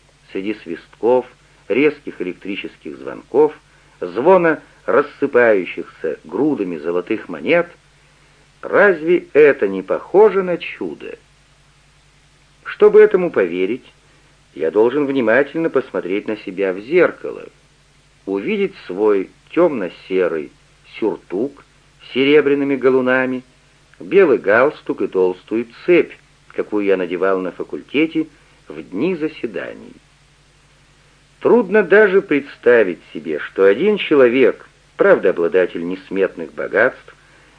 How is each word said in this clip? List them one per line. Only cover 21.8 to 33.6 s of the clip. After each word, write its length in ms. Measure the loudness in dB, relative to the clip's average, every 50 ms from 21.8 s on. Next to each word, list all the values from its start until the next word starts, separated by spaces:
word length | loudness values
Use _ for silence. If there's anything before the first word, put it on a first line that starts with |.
| _ _ _ _ -20
с 100 | -8 -4
серебряными 600 | -2 2 4 4 4 4 2 0 0 0 -2 -4
галунами, 680 | 0 0 2 2 2 2 0 0 0 0 -2 -4 -8 -10 _ _ _ _ _ _ _ _ _ _ -20
белый 420 | -10 0 2 4 4 4 4 2
галстук 640 | 2 2 2 4 2 2 0 -4 -8 -8 -6 -4 -4
и 40 | -4
толстую 600 | 0 0 0 0 -2 -6 -8 -6 -6 -6 -6 -8 -12 -10 -6
цепь, 300 | -2 0 0 -2 -2 -8 -18 _ _ _ _ _ _
какую 340 | -10 -10 -8 -6 -6 -4 -2
я 140 | -2 -2 -2
надевал 420 | -2 -6 -4 -4 -2 -2 -2 -2
на 140 | -4 -6 -10
факультете 760 | -10 -12 -12 -12 -14 -14 -6 -2 -2 -2 -2 -2 -6 -8 -8 _ _ _ _ _ _ _ -18
в 140 | -18 -18
дни 340 | -16 -12 -8 -6 -6 -6 -4
заседаний. 800 | -6 -8 -10 -8 -10 -12 -10 -10 -10 -12 -12 -14 -16 -20 -20 -20 -20 _ _ _ _ _ _ _ _ _ _ _ _ _ _ _ _ _ _ _ _ _ _ _ _ _ _ _ _
Трудно 420 | 0 2 2 2 2 2 0 0
даже 400 | 2 4 4 4 6 4 4 0
представить 800 | 0 0 -2 -2 -2 -6 -12 -2 2 4 4 4 4 2 -2 -6 -12 -16 -16
себе, 240 | -12 -8 -8 -8 -8
что 260 | -8 -8 -2 2